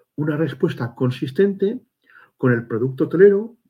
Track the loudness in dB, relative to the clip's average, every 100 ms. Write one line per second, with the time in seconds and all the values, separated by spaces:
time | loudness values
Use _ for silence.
0 | _ -6 -4 -2 -4 -2 -4 -2 -8 -2
1 | -2 -2 -4 0 0 0 -4 -4 -12 _
2 | _ -20 -20 _ 2 2 -2 -4 -4 -4
3 | -4 4 6 6 0 -12 _